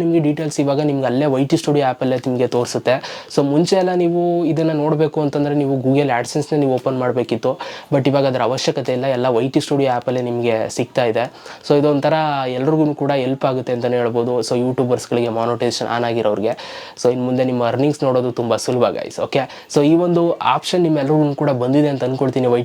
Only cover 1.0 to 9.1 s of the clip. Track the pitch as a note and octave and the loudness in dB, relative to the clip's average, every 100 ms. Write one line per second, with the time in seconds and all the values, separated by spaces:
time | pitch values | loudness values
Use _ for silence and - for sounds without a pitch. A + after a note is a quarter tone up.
1 | B2+ B2 D3 C3 C#3 D#3+ D#3 D3 C3 B2 | 0 0 2 2 2 0 2 2 2 0
2 | C3 B2+ C3 B2+ B2 A#2+ A#2+ - B2 C3 | 0 0 -2 0 0 0 -2 -2 0 -2
3 | - - - - C#3+ C#3+ F3 F#3+ F#3 F3+ | -2 -14 -6 -2 2 2 2 2 2 2
4 | E3+ F3 F3 F3 D#3+ D#3 D#3+ D#3 D3+ D3+ | 0 2 0 0 0 0 0 0 0 2
5 | D#3 D#3+ D3 D3 C#3+ D3 C#3 C3+ B2+ C#3 | 0 0 -2 0 0 0 0 0 2 2
6 | C#3 A#2+ A#2+ D#3 C#3+ D3+ C3+ B2+ C3+ C3 | 2 0 -2 -4 -2 0 2 0 -2 -2
7 | B2 B2 A#2 A2+ B2+ C3+ - - - C#3+ | -2 0 -2 -2 -2 -4 -8 -14 -2 0
8 | C3+ C#3 C#3 B2 A#2 C3 - D3 C3 B2+ | 2 2 2 2 0 0 -2 -2 -2 -2
9 | C3+ | 0